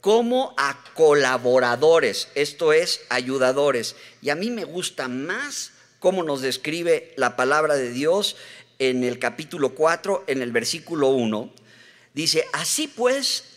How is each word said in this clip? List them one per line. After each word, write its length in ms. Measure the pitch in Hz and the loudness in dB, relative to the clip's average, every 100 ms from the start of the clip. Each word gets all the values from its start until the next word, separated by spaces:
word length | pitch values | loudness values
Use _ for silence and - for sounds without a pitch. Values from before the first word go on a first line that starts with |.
como 520 | 196 220 233 254 269 - | 4 2 2 0 -2 -2
a 260 | 139 135 - - | -2 -2 -14 2
colaboradores", 1300 | 156 147 131 127 123 127 123 120 151 165 131 95 - - | 6 6 4 2 2 4 4 4 4 6 4 -2 -6 -4
esto 380 | 147 - 165 | -4 0 2
es, 280 | 156 175 - - | 4 2 -4 -2
ayudadores. 840 | 123 127 135 127 131 143 127 110 - - - | -4 -2 0 2 2 2 0 -4 -10 -20 -10
Y 80 | 123 | -4
a 60 | 151 | -4
mí 140 | 214 | -4
me 160 | 240 160 | -6 -8
gusta 420 | 170 175 - 131 | -8 -8 -6 -6
más 640 | 127 147 214 285 - - _ _ _ | -6 -6 -6 -8 -10 -14 _ _ _
cómo 240 | 180 185 | 0 0
nos 180 | 165 139 | -2 -2
describe 720 | 131 127 - 160 170 156 - - | -2 -4 -6 -4 0 0 -2 -2
la 200 | 123 - | -2 0
palabra 400 | 131 151 156 143 | 0 2 2 0
de 160 | 123 | -2
Dios 440 | 120 151 190 202 - - - - _ | -2 0 0 0 -6 -18 -20 -20 _
en 240 | 131 127 | 0 0
el 160 | 123 123 | -2 -2
capítulo 560 | 120 - 156 175 135 - | -6 -6 -12 -2 -2 2
cuatro, 480 | 156 170 196 196 - | 0 0 -2 -4 -2
en 140 | 135 | -4
el 100 | 123 | -2
versículo 580 | 117 110 110 101 165 135 | -2 -2 -8 -8 0 2
uno. 440 | 135 117 107 120 - _ - - _ _ | 2 0 -2 -6 -16 _ -20 -20 _ _
Dice, 320 | 135 160 151 - | -6 -2 0 -2
"Así 340 | - - - 302 | -4 -4 -4 -6
pues 580 | 254 247 269 269 - - | -2 -2 0 -2 -6 -8